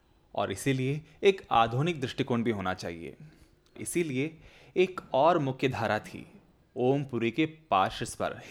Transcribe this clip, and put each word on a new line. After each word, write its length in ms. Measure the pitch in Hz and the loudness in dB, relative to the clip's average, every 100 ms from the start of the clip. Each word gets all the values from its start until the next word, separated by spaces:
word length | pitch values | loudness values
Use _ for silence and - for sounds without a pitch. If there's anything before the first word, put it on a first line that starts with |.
| _ _ _ | _ _ _
और 180 | - 101 | -4 -4
इसीलिए 500 | 101 - 131 131 151 - - | -2 -2 0 -2 -4 -8 2
एक 240 | 196 190 - | 4 4 2
आधुनिक 480 | 117 117 120 160 160 | 2 4 2 0 -2
दृष्टिकोण 420 | 120 - 135 120 | -4 -2 0 0
भी 80 | 117 | 0
होना 240 | 104 92 | 0 -2
चाहिए। 420 | 92 92 85 78 - - - - _ _ - | -4 -6 -8 -12 -14 -20 -20 -20 _ _ -14
इसीलिए 600 | - 170 165 127 151 160 - - - - | -6 -2 -2 -2 -2 -6 -20 -20 -4 0
एक 240 | 185 185 - | 0 -2 -2
और 240 | 131 151 175 | 4 4 4
मुख्य 280 | 135 131 135 | 0 0 -2
धारा 300 | 120 110 107 | 0 0 -2
थी 280 | - - - - - _ _ - | -4 -14 -16 -20 -20 _ _ -2
ओम 280 | 123 143 | 2 2
पुरी 260 | 135 117 117 | -2 -2 0
के 160 | 113 156 156 - | 0 -2 -4 0
पार्श्व 340 | 98 101 - | 4 4 0
स्वर, 360 | 117 - 87 - - | -8 -4 -6 -6 -2